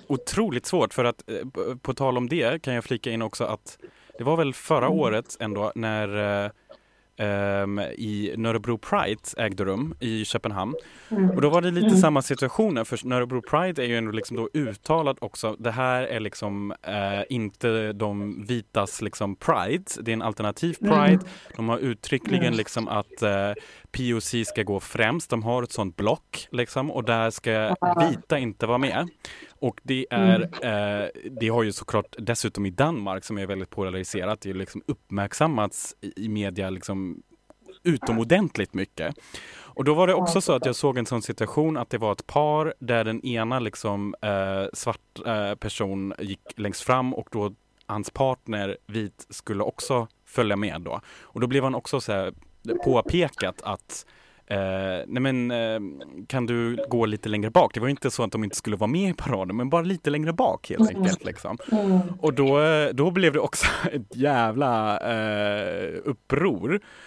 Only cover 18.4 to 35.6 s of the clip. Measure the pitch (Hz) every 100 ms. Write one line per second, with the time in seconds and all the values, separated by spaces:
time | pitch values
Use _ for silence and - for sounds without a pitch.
18.4 | 104 120 104 - 98 - 104 - 101 98
19.4 | - 135 92 156 190 - 113 113 110 104
20.4 | 107 101 170 - 202 156 147 185 - -
21.4 | - - 113 117 135 113 - 135 - -
22.4 | - 113 107 - 113 104 101 - 107 98
23.4 | 101 104 - - - - 127 117 - 120
24.4 | 113 - 101 98 - - 110 160 - 117
25.4 | 113 123 120 - 98 85 101 147 _ -
26.4 | - 127 120 - 139 135 113 113 113 -
27.4 | - 110 110 175 180 175 170 123 - 147
28.4 | 123 101 113 123 135 95 170 - - -
29.4 | - - 127 - - 131 - 120 190 185
30.4 | - - 127 104 104 104 101 - 101 127
31.4 | 113 117 110 98 - 110 - - 107 117
32.4 | 110 - 101 90 147 156 98 95 - 104
33.4 | 95 95 90 - 95 92 92 101 92 107
34.4 | 98 95 95 - - - _ 101 101 -
35.4 | 156 135